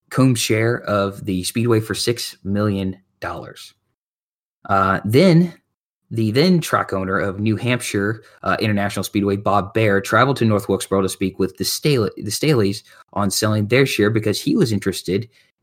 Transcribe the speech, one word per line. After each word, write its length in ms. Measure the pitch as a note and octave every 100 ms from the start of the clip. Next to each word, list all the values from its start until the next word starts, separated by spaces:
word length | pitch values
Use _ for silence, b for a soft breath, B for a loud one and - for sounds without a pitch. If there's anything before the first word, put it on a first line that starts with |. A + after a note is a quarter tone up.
| _
Combs' 300 | - C3 A#2
share 420 | - A2 A2+ A#2+
of 420 | - G2+ G2 G2 -
the 180 | F#2
Speedway 360 | F2+ A#2 A#2 A2+
for 160 | A2 G2
six 420 | - A#2 - -
million 540 | F#2+ G2+ G#2+ G2 F#2+ F#2+ _ _
dollars. 540 | E2+ F2 - - - _ _ _ _ _ _ _ _ _ -
Uh, 320 | G2 F#2+ G2
then 500 | G2+ B2 F#3 E3 F3 - _ _ _ _ _
the 160 | A2+ A2
then 320 | A2+ F3+ F3
track 320 | - G#2+ G2+
owner 260 | G2 F#2+ F#2+
of 200 | G2 F#2+
New 160 | G#2+ G2+
Hampshire, 680 | B2 B2 - G#2 G2+ A2+ b b
uh, 120 | F#2+ F#2
International 440 | A2 G2+ G2+ G2+
Speedway, 320 | F#2+ G#2 G2+ G2+
Bob 380 | G#2 G2+ F#2+
Baer, 260 | A2 A2 G2
traveled 380 | F#2+ A2 B2+ C3
to 80 | A2+
North 240 | G#2 -
Wilkesboro 320 | A#2+ - G2
to 80 | F#2+
speak 300 | - F#2+ -
with 180 | F#2 -
the 80 | F#2+
Staley, 460 | - D#3+ C3+ G2+ -
the 120 | G#2
Staleys 540 | G#2 C#3+ C3+ G2 G2+ B B _
on 180 | - G2+
selling 360 | - G#2+ G#2+ G#2
their 200 | B2+ C3+
share 240 | - G#2
because 280 | A2+ G#2+ G2
he 160 | - A#3
was 160 | C#3
interested 560 | G#2 G2 F2 - F#2+ A2 b b _